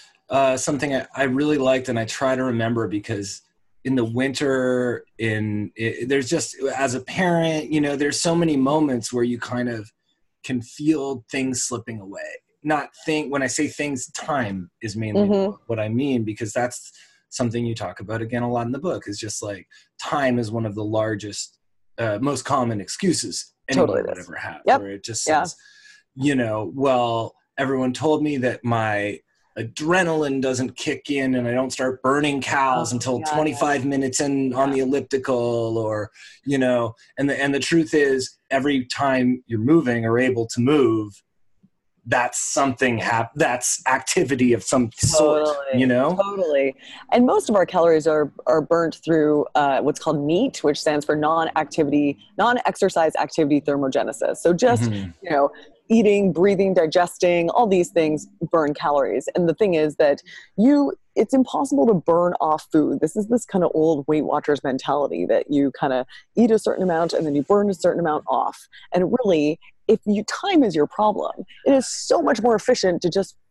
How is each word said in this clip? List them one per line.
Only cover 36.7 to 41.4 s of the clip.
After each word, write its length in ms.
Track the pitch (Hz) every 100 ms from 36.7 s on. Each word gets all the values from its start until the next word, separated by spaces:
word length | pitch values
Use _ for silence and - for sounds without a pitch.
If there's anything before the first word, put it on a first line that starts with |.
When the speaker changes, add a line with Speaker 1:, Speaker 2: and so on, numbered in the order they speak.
| 123 117 - _ -
Speaker 1:
and 100 | 139
the, 100 | 135
and 140 | 139
the 40 | 139
truth 340 | 131 170 156
is, 420 | 156 143 135 127 - -
every 340 | 135 139 139 123
time 560 | - 139 131 123 127 -
you're 120 | 113 113
moving 300 | 165 127 117
or 140 | 113 117
able 280 | 127 123 113
to 120 | -
move, 600 | 120 151 123 110 104 101 _ _